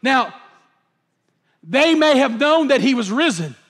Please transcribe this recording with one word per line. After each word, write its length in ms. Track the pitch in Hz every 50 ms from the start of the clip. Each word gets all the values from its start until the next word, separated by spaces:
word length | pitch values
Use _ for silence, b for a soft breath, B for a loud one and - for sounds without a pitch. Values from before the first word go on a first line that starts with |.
Now, 320 | - 254 269 262 233 180 - - - - _ _ _ _ _ _ _ _ _ _ _ _ _ _ _ _ _ _ _ _ _ _
they 340 | _ 160 175 269 302 330 330
may 220 | 311 311 302 294 254
have 220 | 277 269 226 220
known 280 | 269 294 311 330 320 262
that 140 | 277 254
he 120 | 180 269 269
was 160 | 240 226 185
risen 440 | 202 254 320 330 226 165 165 151 123 _ _ _